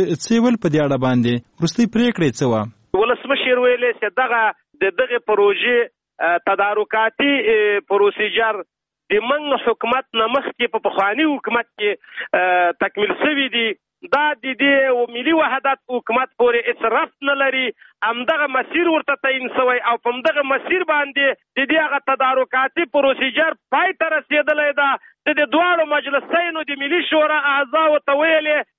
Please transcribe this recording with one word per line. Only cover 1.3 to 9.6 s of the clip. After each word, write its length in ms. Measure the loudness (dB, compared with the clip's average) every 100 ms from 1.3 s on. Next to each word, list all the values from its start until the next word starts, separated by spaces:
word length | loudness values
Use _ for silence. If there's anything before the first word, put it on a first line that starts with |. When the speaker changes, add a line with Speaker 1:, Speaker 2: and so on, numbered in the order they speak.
| -2 -6 -6
Speaker 1:
وروستۍ 260 | -2 0 0
پرېکړه 320 | 2 0 0 -2
یې 60 | 0
څه 60 | 0
وه؟ 100 | 0 -2 -10 _ 0
Speaker 2:
ولسمشر 540 | 0 -2 -2 -2 0 2
ویلې 280 | 2 2 0 -2
چې 80 | -4 -2
دغه، 220 | 0 0 0 -2 _ _
د 20 | -2 0
دغې 200 | -2 -2 0
پروژې، 520 | 2 2 2 2 2
اه، 580 | 0 _ _ -4 -2 0 0
تدارکاتي، 840 | 0 0 0 0 0 0 0 0
اه، 460 | 0 2 2 2 0 0
پروسیجر 720 | 2 2 2 -2 0 -2 -2 -10 _ _ _ -2
د 40 | -2 0
موږ 140 | -2 0 -2